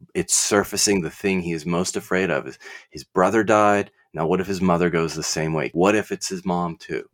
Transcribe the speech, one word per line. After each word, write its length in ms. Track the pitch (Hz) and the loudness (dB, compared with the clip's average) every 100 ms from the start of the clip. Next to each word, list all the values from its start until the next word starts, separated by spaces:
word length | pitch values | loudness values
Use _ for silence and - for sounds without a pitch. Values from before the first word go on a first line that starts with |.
| - | -10
it's 200 | - 87 | -6 -2
surfacing 680 | - - 104 98 101 - 101 | -2 2 2 2 -2 0 0
the 80 | 78 | -2
thing 300 | - 98 95 | -6 -2 -2
he 120 | 85 | -2
is 120 | 82 | -6
most 320 | 78 87 92 101 | -2 -2 -2 -6
afraid 340 | - 92 92 | -2 -2 0
of. 160 | 71 67 | -2 -4
Is 120 | - - - - | -16 -20 -20 -16
his 140 | - | -16
brother 400 | - 92 92 110 | -4 2 4 4
died. 460 | 104 107 104 101 101 _ _ | 4 4 6 4 0 _ _
Now, 140 | 78 80 | -4 0
what 140 | 92 | 0
if 60 | 92 | 0
his 140 | 95 | 0
mother 300 | 92 85 87 | 2 4 2
goes 240 | 82 82 | 2 -2
the 80 | 78 | -4
same 300 | 78 85 78 | -4 -4 -2
way? 180 | 80 67 | -2 -2
What 200 | 78 95 | 2 2
if 160 | 107 101 | 2 -2
it's 180 | 98 - | -8 -8
his 160 | 92 | -8
mom 320 | 92 87 87 82 | -4 -2 -4 -8
too? 280 | - 78 - | -8 -8 -10